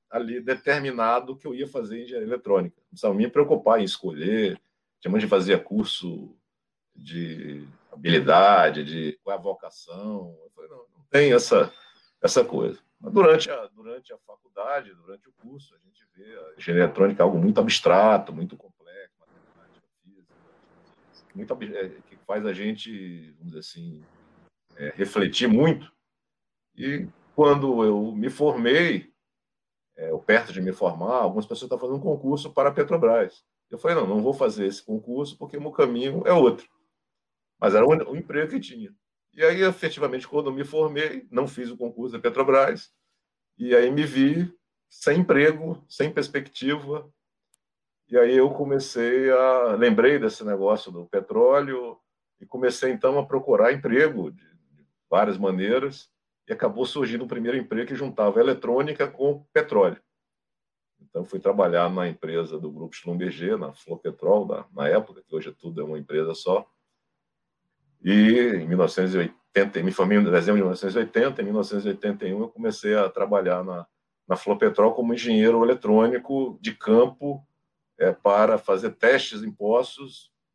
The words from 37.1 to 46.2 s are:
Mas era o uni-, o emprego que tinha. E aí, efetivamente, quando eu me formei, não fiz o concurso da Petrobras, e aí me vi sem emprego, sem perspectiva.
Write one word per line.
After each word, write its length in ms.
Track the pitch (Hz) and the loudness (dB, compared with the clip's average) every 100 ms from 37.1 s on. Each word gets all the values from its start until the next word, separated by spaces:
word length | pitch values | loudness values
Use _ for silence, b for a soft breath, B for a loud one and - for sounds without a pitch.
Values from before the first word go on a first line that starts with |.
| _ _ _ _ _ | _ _ _ _ _
Mas 140 | 107 | 2
era 100 | 107 | 4
o 60 | 127 | 4
uni-, 140 | 156 | 4
o 120 | - 143 | 0 -10
emprego 360 | - 147 156 | -8 -6 -4
que 80 | 269 | -6
tinha. 340 | - 120 98 _ _ _ _ | -10 -14 -18 _ _ _ _
E 100 | - | 0
aí, 180 | 160 180 | 2 2
efetivamente, 640 | 190 180 160 147 143 127 - | 0 0 -6 -4 -4 -4 -6
quando 220 | 147 143 | -4 -4
eu 40 | |
me 100 | 135 | -6
formei, 640 | 139 156 156 143 156 139 - | -4 -2 -2 -2 -6 -6 -8
não 160 | 123 143 | -4 -4
fiz 220 | - 120 | -6 -12
o 80 | 120 | -10
concurso 360 | 120 113 123 | -10 -8 -10
da 60 | 113 | -6
Petrobras, 720 | 120 123 135 135 135 160 - _ _ _ _ _ _ - | -2 0 4 4 4 0 -10 _ _ _ _ _ _ -10
e 180 | 123 123 | 2 4
aí 160 | 123 | 4
me 120 | 147 | 2
vi 480 | 143 131 139 165 180 - _ _ _ | 0 2 2 2 -4 -8 _ _ _
sem 320 | - - 156 | -4 0 2
emprego, 640 | 185 139 151 156 160 - _ | 4 4 4 2 -4 -12 _
sem 220 | - 147 | -6 -4
perspectiva. 1000 | 151 | -4